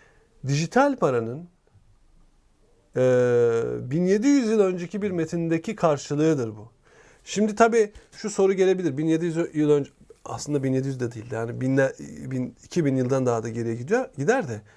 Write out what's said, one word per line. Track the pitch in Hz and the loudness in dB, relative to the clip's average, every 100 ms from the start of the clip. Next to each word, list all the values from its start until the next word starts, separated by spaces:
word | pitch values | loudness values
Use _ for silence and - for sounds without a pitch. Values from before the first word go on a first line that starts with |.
| _ _ _ _ 131 | _ _ _ _ -4
Dijital | 143 165 247 285 262 | -2 0 2 2 2
paranın, | 160 123 113 139 175 _ _ _ _ _ _ _ _ _ _ _ _ _ _ 127 | 0 0 -2 -8 -14 _ _ _ _ _ _ _ _ _ _ _ _ _ _ 0
e, | 127 123 123 120 120 117 120 123 123 | 2 4 4 4 4 2 -2 -6 -4
bin | 151 180 | -2 2
yedi | 208 262 | 2 4
yüz | 285 226 | 4 2
yıl | 220 | 2
önceki | 190 180 175 208 | 2 0 -6 -6
bir | 202 | -4
metindeki | 180 160 170 165 165 165 185 | -4 -4 -2 -2 -2 -4 -2
karşılığıdır | 170 139 - 147 156 151 113 107 | 0 0 -2 0 2 2 -2 -8
bu. | 107 _ _ _ - _ | -18 _ _ _ -20 _
Şimdi | - 190 214 208 | -8 -2 0 4
tabii | 226 233 208 - _ | 4 4 0 -2 _
şu | - 214 | -12 -8
soru | - 190 | 2 2
gelebilir. | 190 185 185 170 135 | 4 2 2 0 -2
Bin | 160 | 0
yedi | 160 170 | 0 0
yüz | 160 170 | -2 -4
yıl | 151 151 | 0 4
önce, | 147 139 _ - - - | 2 2 _ -20 -20 -12
aslında | 120 143 147 | -10 -4 -2
bin | 135 | 0
yedi | 131 135 | 0 -2
yüz | 131 | -4
de | 120 | -6
değil. | 117 117 | -6 -10
Yani | 113 117 117 | -8 -6 -4
binler, | 131 135 135 - 147 151 139 | 0 2 2 0 -14 -14 -8
bin, | 127 123 - | -6 -8 -10
iki | - 180 143 | -8 -2 0
bin | 131 | 2
yıldan | 123 135 127 | 2 2 2
daha | 117 | 0
da | 117 | -2
geriye | 117 113 113 | -4 -4 -4
gidiyor, | 127 233 240 - | -2 -2 -2 -6
gider | 143 262 156 | 0 0 -2
de | 107 - | -8 -12